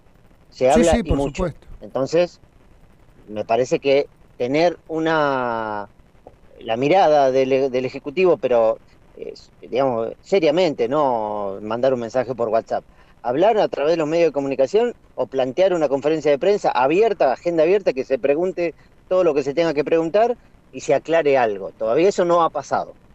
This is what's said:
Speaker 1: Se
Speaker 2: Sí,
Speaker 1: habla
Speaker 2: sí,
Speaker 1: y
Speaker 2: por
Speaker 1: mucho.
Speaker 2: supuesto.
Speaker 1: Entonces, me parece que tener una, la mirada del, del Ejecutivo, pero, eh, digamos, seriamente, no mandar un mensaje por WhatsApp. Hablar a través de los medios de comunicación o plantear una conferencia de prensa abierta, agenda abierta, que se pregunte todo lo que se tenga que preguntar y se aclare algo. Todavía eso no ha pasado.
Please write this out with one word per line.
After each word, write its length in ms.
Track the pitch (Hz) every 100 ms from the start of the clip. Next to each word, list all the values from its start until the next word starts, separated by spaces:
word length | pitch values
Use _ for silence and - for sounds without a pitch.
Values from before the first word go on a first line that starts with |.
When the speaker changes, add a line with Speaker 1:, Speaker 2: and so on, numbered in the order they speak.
| _ _ - _ _
Speaker 1:
Se 140 | - 127
Speaker 2:
Sí, 0 |
Speaker 1:
habla 260 | 156 165
Speaker 2:
sí, 80 | 160
Speaker 1:
y 40 |
Speaker 2:
por 140 | 151 139
Speaker 1:
mucho. 180 | 135 139 175
Speaker 2:
supuesto. 220 | - - -
Speaker 1:
Entonces, 580 | 107 123 135 165 175 - _ _ _ _ - _ _ - -
me 160 | 107
parece 360 | 104 113 127 165
que 280 | 139 139 - _ - -
tener 400 | 123 147 170 160 -
una, 1000 | 160 160 160 143 135 120 113 110 104 101 _ - _ - - - -
la 160 | 113 113
mirada 540 | 143 185 165 147 135
del, 400 | 131 131 131 135
del 140 | 127 127
Ejecutivo, 520 | 135 147 143 185 151
pero, 400 | 127 120 113 113 - _ _ -
eh, 160 | - - - _ -
digamos, 420 | 117 139 117 113 -
seriamente, 680 | - 196 156 160 175 127 117
no 680 | 151 135 117 107 104 101 98
mandar 300 | 107 117 131
un 80 | 127
mensaje 340 | 113 127 117 117
por 140 | 113
WhatsApp. 340 | 113 - 107 - - - _
Hablar 340 | 117 135 202 214
a 100 | 170
través 240 | - 147
de 40 | 170
los 100 | 151
medios 200 | 170 165
de 40 |
comunicación 600 | 139 139 135 135 208 240 - _ -
o 100 | 123
plantear 460 | 131 131 143 190
una 140 | 175 143
conferencia 420 | 135 147 160 151
de 80 | 143
prensa 320 | 180 202 -
abierta, 640 | - 135 175 220 - 143
agenda 320 | 113 175 170
abierta, 300 | 160 202 185
que 100 | 131
se 160 | 123 131
pregunte 560 | 135 147 185 175 170 - - _ -
todo 160 | 185
lo 100 | 175
que 100 | 143
se 100 | 139
tenga 200 | 139 165
que 100 | 147 139
preguntar 500 | 165 165 202 240 240 _ _ _
y 80 | 131
se 120 | -
aclare 440 | 139 - 165 147 135
algo. 340 | 117 98 95
Todavía 380 | - 110 131 190
eso 160 | 196 175
no 180 | 175
ha 60 | 160
pasado. 440 | 147 - 117 80 - _